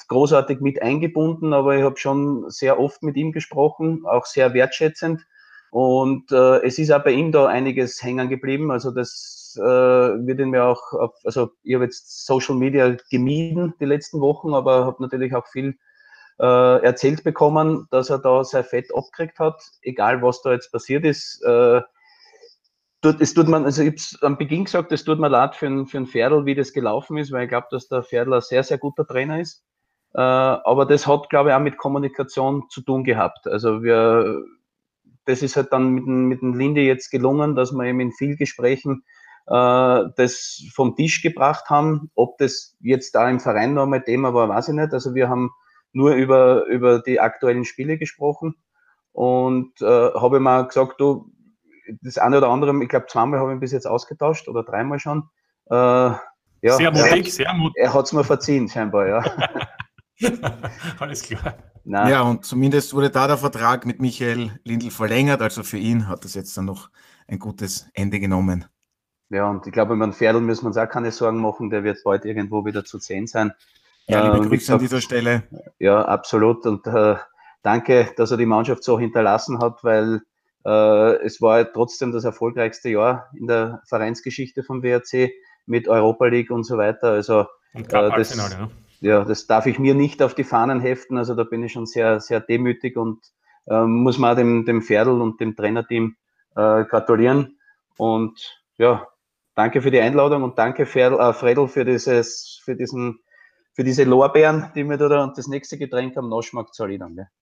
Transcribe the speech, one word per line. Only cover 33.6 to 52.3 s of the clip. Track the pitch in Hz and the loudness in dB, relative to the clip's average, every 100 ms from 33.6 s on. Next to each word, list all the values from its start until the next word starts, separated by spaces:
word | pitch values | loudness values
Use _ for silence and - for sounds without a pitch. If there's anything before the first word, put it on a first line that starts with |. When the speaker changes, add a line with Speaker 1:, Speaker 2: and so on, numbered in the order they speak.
| 113 110 | -2 -2
Speaker 1:
wir, | 117 113 113 113 104 90 - _ _ _ _ _ _ _ | 2 4 4 4 2 -4 -10 _ _ _ _ _ _ _
das | - 127 | -4 -2
ist | 135 143 | -2 -2
halt | 131 | 0
dann | 131 131 | 0 0
mit | 127 135 | 0 -2
dem, | 127 127 | 0 0
mit | 127 | -2
dem | 127 | -4
Linde | 123 135 147 | -2 0 2
jetzt | 139 131 - | 2 0 -2
gelungen, | 131 127 143 151 | -2 0 2 0
dass | 135 127 | 0 -2
wir | 135 | -2
eben | 123 127 | -4 -2
in | 127 | -4
vielen | - 139 147 | -4 -6 -4
Gesprächen, | 139 - 123 131 143 131 - _ _ - - | -6 -2 -2 0 -2 -8 -10 _ _ -20 -2
äh, | |
das | 120 123 123 127 123 98 - 123 - - - - | 2 4 4 4 2 0 0 0 -2 -12 -16 -10
vom | - 127 - | -2 -2 0
Tisch | 156 - | -2 -2
gebracht | 165 165 135 147 - | -4 0 0 0 0
haben. | 147 151 156 156 | 0 2 -2 -4
Ob | - 123 - | -2 -2 0
das | 135 - - _ | -2 -2 -14 _
jetzt | 117 127 131 | -2 -2 0
da | 120 120 | 0 2
im | 127 | 0
Verein | 127 107 113 | 0 0 0
noch | 143 139 | 0 0
mal | 135 | -2
Thema | 127 123 135 | -2 -2 0
war, | 120 113 | 2 2
weiß | 101 123 | 0 -2
ich | |
nicht. | 151 156 | -2 -2
Also | 135 131 | -4 -4
wir | 127 123 | -2 -2
haben | 123 123 - _ _ _ | 0 -4 -6 _ _ _
nur | 131 139 | 0 2
über, | 135 131 131 127 127 - | 2 4 6 6 4 2
über | 120 123 120 | 2 4 2
die | 123 127 | 2 0
aktuellen | 113 - 127 120 | 0 0 0 0
Spiele | 117 - 139 160 | -4 -8 -6 -6
gesprochen | 156 - 147 147 165 156 _ _ _ _ _ | -8 -6 -4 -4 -8 -10 _ _ _ _ _
und, | - 123 127 127 127 127 - | -2 0 2 0 -2 -4 -4
äh, | 104 | 2
habe | 120 120 - 123 135 | 4 4 2 2 4
ihm | 135 | 4
auch | 127 127 | 2 2
gesagt, | - 131 - | 0 0 0
du, | 143 135 - _ _ _ _ _ - 110 | 0 0 -6 _ _ _ _ _ -20 -16
das | 127 - | -10 -2
eine | 120 | 2